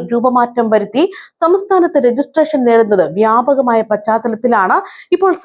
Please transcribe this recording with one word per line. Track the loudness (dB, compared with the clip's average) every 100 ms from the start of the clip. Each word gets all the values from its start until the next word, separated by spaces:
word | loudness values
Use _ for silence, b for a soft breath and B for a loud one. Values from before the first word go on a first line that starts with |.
| 0
രൂപമാറ്റം | -2 0 0 0 -2 0
വരുത്തി | 0 0 -2 -2 B B _
സംസ്ഥാനത്ത് | 0 0 0 0 2 2 0
രജിസ്ട്രേഷൻ | 0 -2 -2 0 0 2
നേടുന്നത് | 2 4 2 0 0
വ്യാപകമായ | 0 2 2 0 0 0 -2
പശ്ചാത്തലത്തിലാണ് | -4 -2 -2 -4 -4 0 0 2 0 B B B 0
ഇപ്പോൾ | 0 0